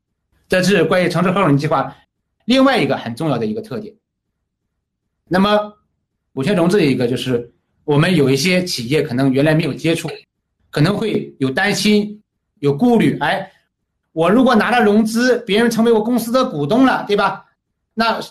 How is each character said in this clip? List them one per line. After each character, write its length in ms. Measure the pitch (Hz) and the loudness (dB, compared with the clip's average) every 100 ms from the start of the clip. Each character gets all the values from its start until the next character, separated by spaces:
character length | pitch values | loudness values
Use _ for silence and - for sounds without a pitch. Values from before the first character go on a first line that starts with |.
| _ _ _ _ - | _ _ _ _ -4
这 160 | 185 | 0
是 220 | 180 190 156 | 2 2 2
关 180 | 185 | 0
于 60 | 175 | 0
城 120 | - | 0
市 60 | 180 | 0
合 100 | 196 | 0
伙 60 | 170 | 2
人 100 | 143 | 0
计 100 | 151 | 0
划 280 | 143 131 - _ _ _ _ - | -2 -4 -10 _ _ _ _ 0
另 180 | 262 | 2
外 140 | 269 233 | 4 2
一 100 | 139 | -2
个 80 | 131 | -4
很 200 | 117 113 | -6 -6
重 140 | 160 | -4
要 80 | 120 | -2
的 80 | 107 | -4
一 80 | |
个 80 | 110 | -6
特 180 | - 113 | -8 -12
点。 140 | 107 _ _ _ _ _ _ _ _ _ _ _ _ _ - | -12 _ _ _ _ _ _ _ _ _ _ _ _ _ -4
那 120 | 180 | 0
么 340 | 202 208 208 - _ _ _ _ _ | 2 2 -2 -14 _ _ _ _ _
股 100 | 135 | -6
权 120 | 147 180 | -2 0
融 140 | 170 | 2
资 160 | 202 143 | 2 2
一 100 | 113 | 0
个 120 | 120 | -2
就 100 | 127 | -4
是 340 | 131 123 - _ _ _ | -4 -4 -6 _ _ _
我 140 | - 147 | -2 2
们 180 | 175 165 | 2 2
有 140 | 131 | 2
一 80 | 135 | 2
些 260 | 180 180 | 0 0
企 240 | 180 - 117 | -2 -8 -4
业 140 | 147 | -2
可 120 | - | -2
能 180 | 123 139 | -2 0
原 120 | 131 | 2
来 100 | 156 | 2
没 100 | 156 | 0
有 100 | 151 | -2
接 220 | - 160 160 | -4 -4 -4
触， 140 | 156 - _ _ _ _ _ | -6 -14 _ _ _ _ _
可 100 | 151 | 0
能 160 | 160 208 | 0 0
会 400 | 214 147 - - | -2 -4 -6 -6
有 100 | 131 | -4
担 240 | 160 202 | -2 -2
心、 480 | 190 214 208 208 - _ _ _ - | 0 2 0 0 -10 _ _ _ -4
有 140 | 143 143 | -2 0
顾 220 | 247 226 | 2 4
虑， 200 | 151 131 | 2 0
哎， 320 | 147 190 190 _ _ _ _ _ _ | -4 -4 -8 _ _ _ _ _ _
我 180 | 160 165 | -2 2
如 140 | 233 | 4
果 120 | 254 226 | 4 2
拿 160 | 190 | 2
了 120 | 240 | 2
融 200 | 208 208 | 2 2
资， 360 | 220 226 254 233 | 0 0 0 0
别 200 | - 208 | 0 0
人 100 | 233 | 2
成 140 | 202 | 2
为 80 | 233 | 2
我 100 | 220 | 2
公 160 | 226 247 | 0 -2
司 140 | 233 | 0
的 140 | 262 262 | -2 -2
股 200 | 151 143 | -4 -2
东 200 | 233 262 | 2 2
了， 180 | 175 - | 2 -2
对 80 | 202 | -2
吧？ 300 | 196 - _ _ _ _ _ | -2 -4 _ _ _ _ _
那 260 | 220 226 220 - | -2 -2 -2 -8